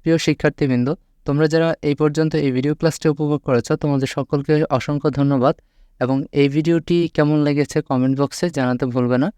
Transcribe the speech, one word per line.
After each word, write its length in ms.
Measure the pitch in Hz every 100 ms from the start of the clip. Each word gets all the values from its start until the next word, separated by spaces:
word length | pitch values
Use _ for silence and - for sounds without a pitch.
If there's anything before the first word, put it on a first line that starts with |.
প্রিয় 160 | 160 165 -
শিক্ষার্থীবৃন্দ, 600 | 147 156 - 143 123 123 170 _ _ -
তোমরা 180 | 143 156
যারা 160 | 165 165 156 147
এই 60 | 143
পর্যন্ত 320 | 151 147 156 151 143
এই 60 | 127
ভিডিও 160 | 143 151
ক্লাসটি 280 | 160 - 160
উপভোগ 260 | 147 147 147 -
করেছো, 240 | 123 - 156
তোমাদের 260 | 151 139 135 -
সকলকে 360 | 135 143 139 151 156 131
অসংখ্য 320 | - 147 147 135
ধন্যবাদ 360 | 139 139 127 - _ _ - _
এবং 140 | 127 135 - 143
এই 60 | 143 143
ভিডিওটি 420 | 156 170 - 175 165 -
কেমন 220 | 147 151 147
লেগেছে 300 | 143 139 151 -
কমেন্ট 260 | 131 131 135
বক্সে 240 | 139 - 180 143
জানাতে 280 | 127 123 131
ভুলবে 240 | 123 123 123
না। 40 | 160